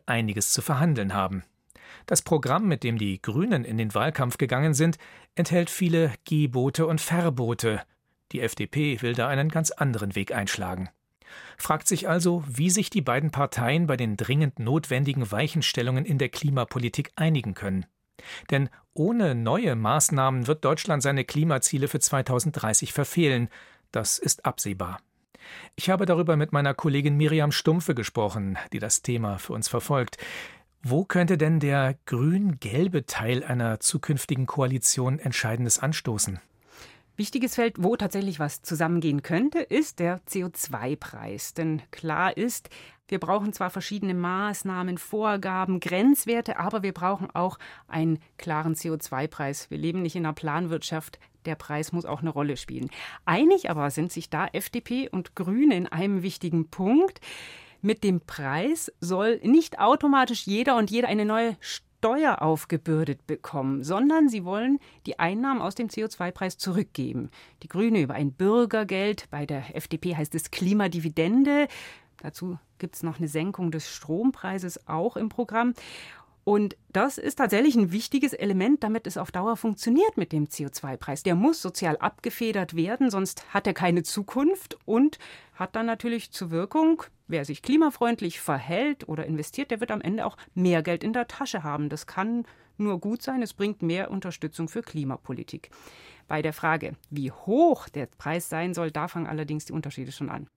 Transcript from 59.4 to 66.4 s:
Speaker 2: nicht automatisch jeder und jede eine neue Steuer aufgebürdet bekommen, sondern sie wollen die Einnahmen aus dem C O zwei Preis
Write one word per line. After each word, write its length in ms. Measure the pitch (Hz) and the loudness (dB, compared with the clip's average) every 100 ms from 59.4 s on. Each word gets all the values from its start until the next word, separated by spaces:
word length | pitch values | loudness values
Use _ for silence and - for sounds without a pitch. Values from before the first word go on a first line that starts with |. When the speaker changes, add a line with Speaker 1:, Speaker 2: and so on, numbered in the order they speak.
Speaker 2:
nicht 360 | 214 311 320 - | 6 6 6 4
automatisch 640 | 208 285 294 277 254 226 | 6 6 6 6 4 0
jeder 340 | - 208 254 240 | 0 2 4 4
und 120 | 208 | 4
jede 180 | 226 240 | 2 2
eine 180 | 214 208 | 2 2
neue 320 | 220 233 - | 2 0 -2
Steuer 800 | - - _ _ 220 269 302 - | -10 -12 _ _ 0 4 2 4
aufgebürdet 840 | 156 156 - 160 170 156 151 139 - | 2 2 0 -2 0 0 0 -4 -6
bekommen, 580 | 151 - 147 135 135 | -8 -6 -4 -2 -2
sondern 440 | 135 190 285 320 294 | 0 2 4 6 6
sie 160 | 220 | 4
wollen 360 | 175 202 247 277 - - - | -2 0 2 0 -2 -14 -8
die 120 | - | -2
Einnahmen 440 | 165 208 269 254 | 0 0 0 0
aus 140 | 202 196 | -2 -4
dem 140 | 226 | -6
C 140 | - | -4
O 60 | 214 | -6
zwei 200 | - 180 | -4 -6
Preis 280 | - | -4